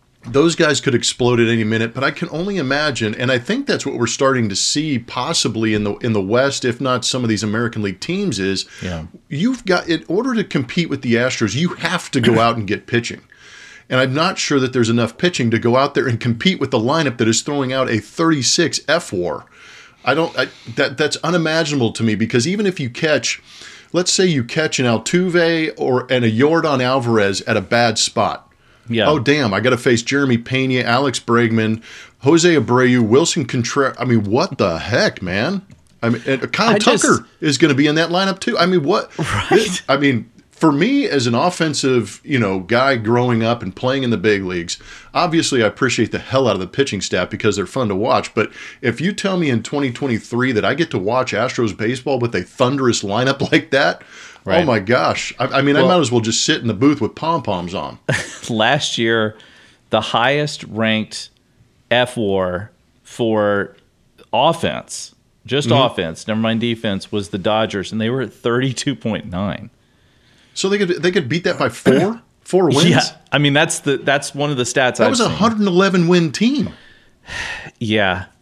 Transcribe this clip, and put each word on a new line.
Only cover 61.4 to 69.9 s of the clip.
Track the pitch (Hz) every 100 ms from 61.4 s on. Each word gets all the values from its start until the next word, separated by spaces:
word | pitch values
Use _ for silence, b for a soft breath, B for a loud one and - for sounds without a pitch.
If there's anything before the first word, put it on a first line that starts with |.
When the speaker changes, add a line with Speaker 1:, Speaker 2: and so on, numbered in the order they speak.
| _ _ _ _ -
Speaker 2:
F | 120 123 -
war | 104 98 90 90 107 _ _ _
for | _ - 117 107 104 101 95 - _ _ _ _ -
offense, | 110 151 165 90 60 - - - _ _ _ -
just | 131 120
Speaker 1:
Mm-hmm. | 143 123
Speaker 2:
offense, | - 82 82 -
never | 107
mind | 113 113
defense, | 120 113 110 98 -
was | 104 95
the | 101
Dodgers, | 107 107 110 101 92
and | 110
they | 110
were | 131
at | 113
thirty-two | - 123 120 135 123 147 123
point | 117 92 98
nine. | 87 98 - 101 _ b